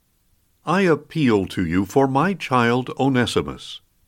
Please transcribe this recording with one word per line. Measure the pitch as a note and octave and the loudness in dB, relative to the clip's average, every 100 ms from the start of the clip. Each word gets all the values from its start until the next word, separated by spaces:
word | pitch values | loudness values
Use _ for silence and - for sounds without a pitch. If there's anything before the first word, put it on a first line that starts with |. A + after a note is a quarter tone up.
| _ _ _ _ _ _ | _ _ _ _ _ _
I | - F3+ | -4 0
appeal | F#3 D3 - - B2+ G#2 F2+ | 2 0 -2 0 2 2 0
to | - | -2
you | E2+ F2+ F#2+ | -2 0 0
for | C#3 C3+ | 2 2
my | C3+ F3+ | 2 0
child | F3+ - B2+ A#2 B2+ B2+ - | -2 -2 0 2 0 -2 -2
Onesimus, | C3+ B2+ G#2 F#2+ C#2 B1+ - - _ _ | 0 2 0 -2 -4 -8 -16 -20 _ _